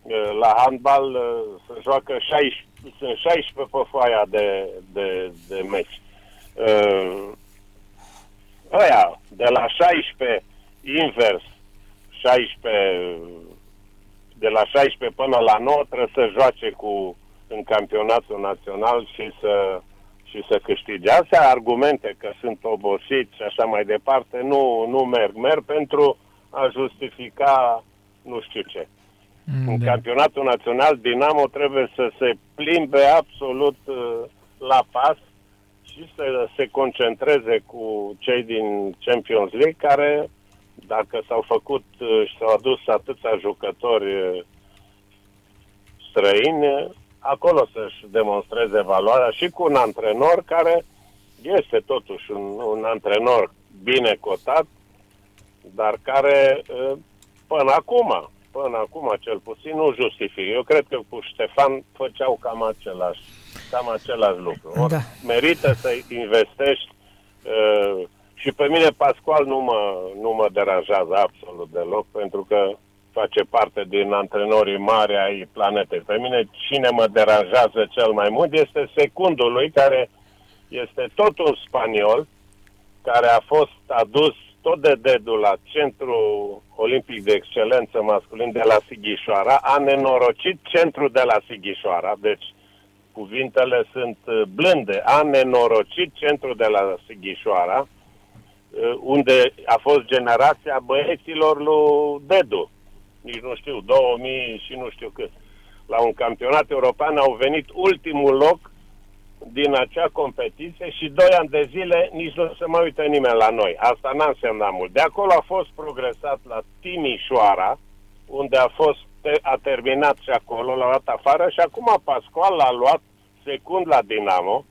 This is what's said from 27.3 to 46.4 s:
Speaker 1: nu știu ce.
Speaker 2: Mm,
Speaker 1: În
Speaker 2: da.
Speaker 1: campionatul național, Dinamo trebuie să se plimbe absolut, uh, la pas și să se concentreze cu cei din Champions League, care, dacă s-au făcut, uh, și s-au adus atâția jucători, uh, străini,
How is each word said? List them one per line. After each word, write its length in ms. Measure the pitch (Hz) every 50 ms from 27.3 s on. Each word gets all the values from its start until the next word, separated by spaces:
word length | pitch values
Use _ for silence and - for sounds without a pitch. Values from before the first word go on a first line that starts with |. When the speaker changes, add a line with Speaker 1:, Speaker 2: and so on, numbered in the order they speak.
| _ - 139 139 135 131 127 120 117 113 - _ _ _ _ _ _ _
Speaker 1:
nu 200 | _ 123 123 113
știu 200 | 107 - - 110
ce. 260 | 95 - - 92 80 _ _ _ _ _ _ _ _ _ _ _ _
Speaker 2:
Mm, 240 | 165 135 131 131
Speaker 1:
În 120 | 127 117 120
Speaker 2:
da. 60 | 120 120
Speaker 1:
campionatul 520 | 123 120 117 120 120 135 147 151 _ 143 135
național, 540 | 131 120 113 - 120 120 127 139 156 151 123
Dinamo 460 | 110 120 120 123 143 151 156 147 139
trebuie 440 | 131 - 139 143 139 135 139 127 113 -
să 160 | - 127 113 - -
se 140 | 131 123 113 - _ _ _
plimbe 480 | - 151 151 170 170 156 135 139 139 139
absolut, 760 | 139 156 165 151 _ - - 139 135 127 135 143 143 139 _ _
uh, 340 | - 135 127 120 120 117 117 117 - _ _ _ _ _
la 220 | _ 135 131 135 131 - _
pas 260 | _ 123 135 151 156 _ _ _ _ _ _ _ _ _ _ _ _ _
și 300 | _ - - 143 165 165 _
să 320 | - 147 135 131 127 120 - -
se 120 | - 135 110
concentreze 920 | - 135 135 127 117 - 123 113 110 - 131 143 147 139 113 113 117 107 _
cu 500 | _ - 120 113 110 107 104 101 101 104 _
cei 240 | - 131 123 123 117
din 520 | 113 113 110 110 104 104 101 98 98 90 _ -
Champions 460 | 123 123 117 - - 113 110 101 95
League, 240 | - 117 143 165 165
care, 520 | _ - 147 139 139 147 147 147 147 151 - _ _ _ _ _ _ _ _ _ - -
dacă 340 | - 110 110 107 _ - 113 107
s-au 160 | _ 120 113 -
făcut, 360 | - 117 110 _ - 139 131 - _ _ _
uh, 240 | 123 117 110 110 104
și 100 | - - -
s-au 140 | 113 110 110
adus 260 | 104 113 131 131 - -
atâția 500 | - 110 101 - - 131 _ - 117 110 95
jucători, 720 | 92 104 101 _ - 101 92 _ - 120 117 107 101 98 98
uh, 260 | 98 92 92 90 90 87 _ _ _ _ _ _ _ _ _ _ _ _ _ _ _ _ _ _ _ _ _ _ _ _ _ _ _ _ _ - _ - -
străini, 580 | - 107 98 101 98 104